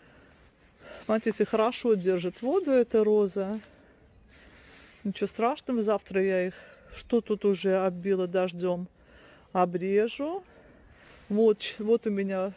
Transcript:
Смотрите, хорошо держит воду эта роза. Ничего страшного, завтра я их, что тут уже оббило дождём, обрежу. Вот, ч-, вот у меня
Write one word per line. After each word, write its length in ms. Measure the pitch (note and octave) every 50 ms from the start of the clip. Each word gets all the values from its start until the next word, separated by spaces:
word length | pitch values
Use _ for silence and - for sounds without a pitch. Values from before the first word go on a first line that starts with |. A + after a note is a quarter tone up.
| - - - - - - - _ - _ _ _ _ _ _ _ - - - - -
Смотрите, 400 | - A3 A3 - A3+ - - G#3
хорошо 480 | - - G#3+ G#3+ A#3+ B3 - - A#3+ A3
держит 460 | F#3+ F3 F#3 F#3 F3 E3+ F3+ - -
воду 300 | A#3 B3+ E4 G4 F4+ C#4+
эта 320 | C4+ B3 A#3 A#3 - A3 G#3+
роза. 560 | G#3+ G#3+ G#3 G3+ F#3+ - G3+ F#3+ F#3+ G#3+ A3 - - - - - - _ _ - _ _ - - _ - - - - - - - - - - - - - - -
Ничего 240 | G3+ F#3+ - G3+
страшного, 540 | G3 - - A3+ B3 D4+ - - - B3 A3+ G#3
завтра 400 | G#3+ G#3 G3+ - - F#3+ F#3+ F#3+
я 240 | G3 F#3 F#3 F3+
их, 60 | F#3 - - - - - - - - -
что 260 | - - - B3 A#3
тут 240 | - - G#3+ G3 -
уже 300 | G3+ G3 E3+ F#3+ G3 F#3 F#3+ F#3
оббило 420 | F#3+ F3+ F3 F3 G3 F#3+ F#3 F#3
дождём, 600 | F3 F3 F#3 F3+ F3+ E3+ F3 F3+ F3+ F3+ F3 F3+ - _ _ _ _ - - - - - - - _ -
обрежу. 880 | F3+ F3+ F3 F3 E3+ F3+ F#3+ G3 G#3 G#3+ A#3 - - C#4 D#4 F4 G4 F4+ - - - - - - - - - - - - - - - - -
Вот, 300 | G3+ G#3+ A3+ A3 G#3 -
ч-, 160 | - - - - G#3
вот 240 | G#3+ A#3 A3+ -
у 40 | A3
меня 420 | G3+ G3 G3 F#3+ F#3+ F#3 F#3 G3+ F#3